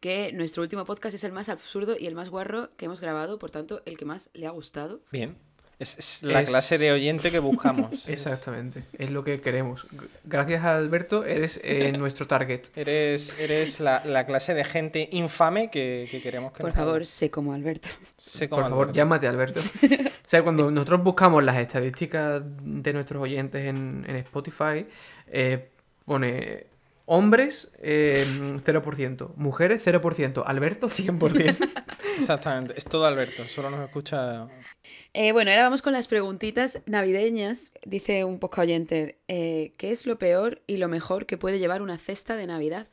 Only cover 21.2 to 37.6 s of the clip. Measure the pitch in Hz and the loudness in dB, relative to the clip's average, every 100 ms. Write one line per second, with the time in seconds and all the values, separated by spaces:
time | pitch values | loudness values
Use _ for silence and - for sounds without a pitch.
21.2 | 190 156 135 127 120 135 127 127 160 160 | 6 8 6 4 2 0 -2 -2 -4 -2
22.2 | 151 143 143 143 143 143 139 143 139 139 | -2 -2 -6 -12 -8 -4 -2 -2 -4 -4
23.2 | 135 139 135 139 139 135 135 135 135 131 | -4 -2 -4 -4 -4 -4 -6 -8 -6 -8
24.2 | 127 143 143 - 151 151 214 - - - | -6 -8 -8 -2 -2 0 -6 -14 -20 -20
25.2 | - 127 131 131 131 _ _ _ - 143 | -8 0 2 0 -4 _ _ _ -2 0
26.2 | 123 123 - 53 - _ _ _ - 165 | 0 -2 -6 -10 -14 _ _ _ 2 4
27.2 | 208 233 277 294 - - - 151 151 139 | 8 6 6 0 -14 -10 0 4 4 4
28.2 | 139 135 139 139 135 156 151 143 131 127 | 2 0 -4 -4 0 0 0 -4 -4 -6
29.2 | - - 147 135 175 220 180 175 165 160 | -10 -4 -2 2 2 4 4 4 2 0
30.2 | 139 131 120 135 143 208 240 - 190 175 | 0 0 -2 0 0 0 -4 -2 -2 2
31.2 | 160 269 165 269 339 - - - 403 392 | 4 6 4 4 0 -4 -12 -8 -6 -2
32.2 | 277 151 - 131 127 - - 160 156 135 | 0 0 0 -4 -4 -10 -4 2 4 2
33.2 | 123 - 120 - 139 143 139 143 143 147 | -2 -4 -10 -6 -6 -6 -6 -8 -6 -4
34.2 | 127 117 117 131 127 - - - - - | -2 -4 -10 -16 -20 -20 -20 -20 -12 2
35.2 | 214 220 208 196 247 269 285 269 240 214 | 6 6 6 8 8 6 2 0 2 0
36.2 | 196 190 220 220 262 - - 208 190 190 | 0 -4 -2 0 0 -2 -2 0 2 4
37.2 | 220 226 202 240 | 2 0 -2 -4